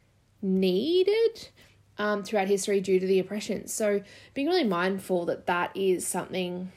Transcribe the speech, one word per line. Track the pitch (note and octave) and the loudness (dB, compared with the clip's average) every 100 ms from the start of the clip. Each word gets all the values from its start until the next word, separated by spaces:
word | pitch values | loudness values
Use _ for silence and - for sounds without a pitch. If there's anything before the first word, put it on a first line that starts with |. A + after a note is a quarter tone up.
| _ _ _ _ | _ _ _ _
needed, | F#3+ F#3+ F#3+ F3+ C#4+ F4+ F#4+ A4 A4+ - - _ - _ _ - | 0 2 2 2 2 2 4 4 2 0 -18 _ -20 _ _ -4
um, | G#3 G#3 | -2 -2
throughout | G3 G#3+ F#3+ | 0 0 2
history | G3+ G3+ G3+ | 0 2 0
due | F#3+ F#3 | 2 2
to | F#3 | 4
the | F#3+ | 2
oppression. | F3+ G#3 - G3 - | 0 -4 -6 -6 -6
So | - G#3+ G3+ G3+ - - | -2 0 0 -4 -20 -12
being | - C#4+ | -4 0
really | F4+ A#3+ | 2 2
mindful | E3+ F#3 F#3+ - F3+ E3+ | 2 0 -2 -2 -2 0
that | - - | -4 -2
that | F3 - | -2 -2
is | - F#3+ F3+ - | -2 0 0 0
something | F#3 - F#3 F3+ F3+ F#3 | -4 -4 -4 -4 -6 -10